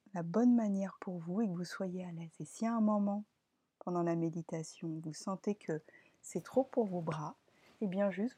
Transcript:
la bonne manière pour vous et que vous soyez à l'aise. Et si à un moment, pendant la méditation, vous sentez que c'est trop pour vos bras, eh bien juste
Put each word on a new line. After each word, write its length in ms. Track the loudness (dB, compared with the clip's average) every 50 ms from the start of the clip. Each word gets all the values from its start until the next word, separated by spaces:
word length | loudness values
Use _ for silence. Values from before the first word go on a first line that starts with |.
| _ -10 -8
la 80 | -6
bonne 320 | -4 0 2 4 6 8 6
manière 420 | 6 6 2 2 0 0 -2 -6 -8
pour 180 | -8 -8 -8 -6
vous 220 | -6 -4 0 0
et 60 | 0
que 60 | 0
vous 120 | 0 -2 -4
soyez 400 | -6 -6 -6 -4 -4 -4 -6 -6
à 80 | -8
l'aise. 220 | -8 -8 -10 -10 _ -12
Et 40 | -12
si 220 | -12 -6 -2 -2
à 80 | 0 2
un 60 | 4
moment, 440 | 4 4 4 4 4 2 0 -2 -4 _ _ _ _ _ _ _ _ _ _ _ -6 -2
pendant 140 | 0 2
la 140 | 2 2 2
méditation, 840 | 2 2 0 -2 -4 -6 -6 -6 -6 -6 -8 -10 -8 -6 -6 -6 -6
vous 120 | -6 -8 -8
sentez 400 | -6 -4 -6 -6 -2 -2 -2 -2
que 280 | -2 -2 -4 -4 -4 -4 -10 -20 -20 -20 -20 _ _
c'est 220 | -18 -8 -6 -6
trop 220 | -6 0 2 2 2
pour 220 | 2 2 0 0
vos 140 | 2 0 -2
bras, 360 | -2 -2 -2 -2 -4 -6 -8 _ _ _ _ _ _ -20 -6 -2
eh 60 | -2
bien 240 | 0 2 2 2 2
juste 260 | 2 2 -2 -2 -2